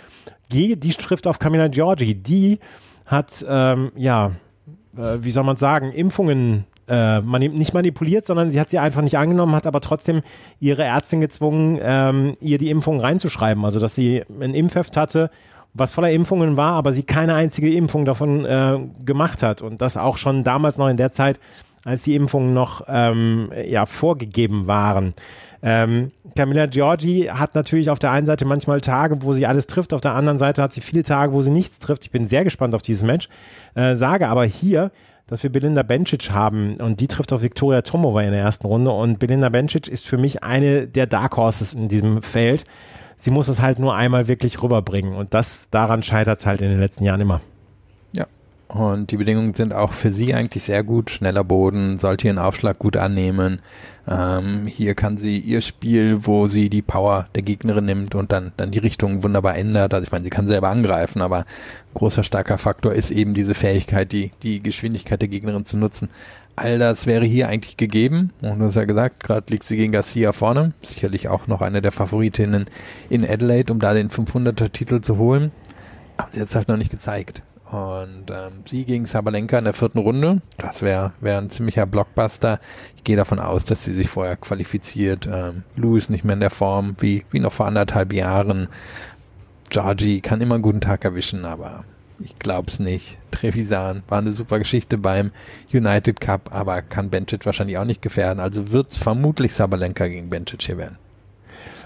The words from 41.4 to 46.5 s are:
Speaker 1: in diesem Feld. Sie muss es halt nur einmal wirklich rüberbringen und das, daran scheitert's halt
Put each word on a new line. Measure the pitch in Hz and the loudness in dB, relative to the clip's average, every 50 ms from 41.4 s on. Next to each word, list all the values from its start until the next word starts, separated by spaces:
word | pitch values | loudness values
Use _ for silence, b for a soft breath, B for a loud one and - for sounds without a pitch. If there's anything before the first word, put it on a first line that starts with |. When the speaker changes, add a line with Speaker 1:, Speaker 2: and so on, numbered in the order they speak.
| 113 113 110 - 110 - - | 2 2 2 0 -4 -6 -6
Speaker 1:
in | 123 110 107 | -4 -2 0
diesem | 101 107 104 110 110 110 107 | 2 2 2 2 2 0 -2
Feld. | - - 117 117 117 131 156 - B B B B B B B B B B - | -2 0 0 2 2 2 0 -2 B B B B B B B B B B -6
Sie | - 123 | -2 0
muss | 127 143 143 123 | 2 2 2 2
es | 131 107 | 2 2
halt | 123 131 131 123 | 2 2 2 2
nur | 131 135 113 | 2 0 2
einmal | 95 120 123 127 123 120 113 | 2 2 2 2 2 2 2
wirklich | 127 - - 123 - - - | 0 0 0 -2 -2 -2 0
rüberbringen | 123 120 110 95 - 95 98 95 98 95 | 2 2 2 0 0 -2 -2 -2 -2 -4
und | 95 101 95 - | -6 -4 -2 0
das, | 110 117 - - - - - | 0 0 -2 -4 -10 -8 -2
daran | - 110 113 107 113 113 107 | 0 2 2 2 2 0 0
scheitert's | - 110 110 107 113 110 - - | 0 0 0 2 2 0 0 0
halt | 107 | -2